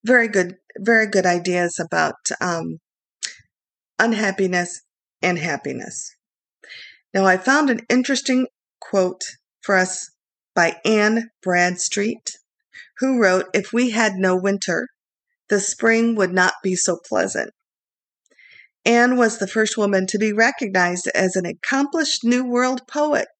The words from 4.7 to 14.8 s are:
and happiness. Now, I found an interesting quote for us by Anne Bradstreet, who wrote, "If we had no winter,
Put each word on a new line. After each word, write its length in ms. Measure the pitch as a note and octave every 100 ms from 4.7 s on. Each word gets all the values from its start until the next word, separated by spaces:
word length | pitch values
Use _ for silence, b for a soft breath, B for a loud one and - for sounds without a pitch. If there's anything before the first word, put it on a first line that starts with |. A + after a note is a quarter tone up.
| - _ _ _ _
and 160 | F3+ F3
happiness. 800 | E3 C#3+ C#3+ B2+ - - - _ _ _ _ _ B B B B _
Now, 120 | F#3+
I 100 | F#3+
found 340 | F#3 C4 C#4+ C#4+
an 120 | A#3 -
interesting 580 | B3+ B3 C4 - B3+ B3+ _ _ _
quote 440 | - G3 F#3 F3+ - - _ _
for 160 | -
us 340 | F#3+ F#3 - - _ _ _ _
by 240 | - E3+ -
Anne 460 | - A3 G#3 A3+ A3+ _
Bradstreet, 920 | F#3 F3 F3+ F3+ - - G#3 - - - _ _ _ B B -
who 220 | C4 B3+
wrote, 280 | G3 F#3 -
"If 200 | G#3 F#3+
we 160 | A#3 B3
had 260 | A3 G#3+
no 220 | F#3+ F#3 F#3
winter, 500 | F#3+ G3 G3 E3